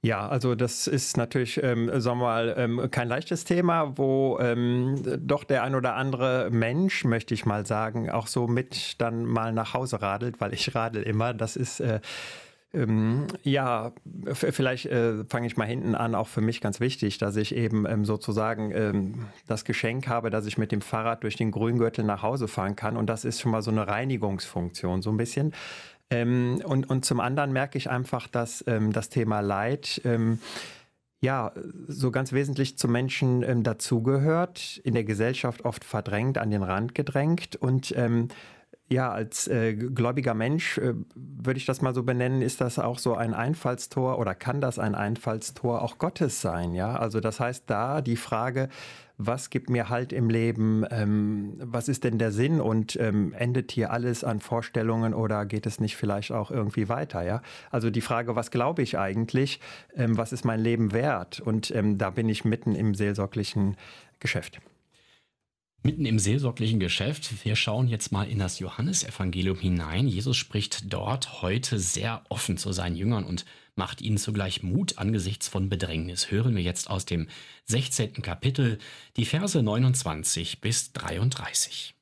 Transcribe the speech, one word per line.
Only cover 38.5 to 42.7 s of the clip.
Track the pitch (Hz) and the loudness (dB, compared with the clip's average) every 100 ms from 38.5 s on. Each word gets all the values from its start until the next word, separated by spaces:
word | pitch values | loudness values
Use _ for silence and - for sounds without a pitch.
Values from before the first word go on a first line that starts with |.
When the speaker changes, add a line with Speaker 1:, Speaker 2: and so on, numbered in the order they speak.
| - _ - _ | -20 _ -20 _
Speaker 1:
ja, | 127 127 | 0 2
als, | 107 113 - - | -2 -4 -4 0
äh, | 120 113 107 | 2 2 0
g-, | 123 | -2
gläubiger | 123 117 127 127 | 2 2 2 0
Mensch, | 110 113 156 - - | 2 2 0 0 0
äh, | - 113 - | 0 0 -6
würde | - 131 139 117 131 | -14 -16 -6 -2 0
ich | - | 0
das | 131 | 0
mal | 135 | 0
so | 127 | 0
benennen, | 131 123 123 131 | 0 2 2 2
ist | 127 - | 0 0
das | 127 | -2